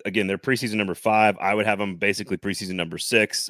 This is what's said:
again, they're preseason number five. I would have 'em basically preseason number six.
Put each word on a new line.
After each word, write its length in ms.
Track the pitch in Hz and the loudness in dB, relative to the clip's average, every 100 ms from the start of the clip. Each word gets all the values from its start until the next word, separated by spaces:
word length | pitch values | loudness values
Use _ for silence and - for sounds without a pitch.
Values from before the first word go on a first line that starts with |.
again, 220 | 104 101 98 | -4 -2 0
they're 120 | 98 | -2
preseason 360 | - 123 120 | -2 -2 -2
number 200 | 107 98 | -2 -2
five. 420 | 85 113 107 107 95 | -2 2 4 4 4
I 160 | 95 | 0
would 120 | 107 107 | 2 2
have 140 | 101 | 0
'em 160 | 101 85 | -2 -2
basically 400 | 101 101 98 92 | -2 -2 -4 -4
preseason 380 | 101 92 92 | -4 -6 -6
number 240 | 92 82 80 | -4 -4 -4
six. 500 | - 117 104 - - | 2 4 4 0 -4